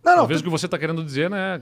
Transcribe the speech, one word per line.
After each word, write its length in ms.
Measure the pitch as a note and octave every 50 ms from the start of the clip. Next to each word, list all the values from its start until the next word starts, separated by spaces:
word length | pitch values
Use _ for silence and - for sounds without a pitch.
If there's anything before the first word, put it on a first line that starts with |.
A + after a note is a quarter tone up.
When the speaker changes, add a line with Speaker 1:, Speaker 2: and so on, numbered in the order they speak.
| _
Speaker 1:
Não, 80 | E4 F4+
não, 40 |
Speaker 2:
talvez 240 | F4 C#4 - - -
Speaker 1:
tu- 40 | D3
Speaker 2:
o 0 |
que 40 | F3
você 180 | D#3+ D#3 F3
tá 120 | E3+ F3 D3
querendo 240 | D3+ D#3+ E3 E3 D#3+
dizer, 240 | D3+ C3+ C3+ D#3 F3+
né? 320 | G#3 G3 F#3 F#3+ F#3 D3+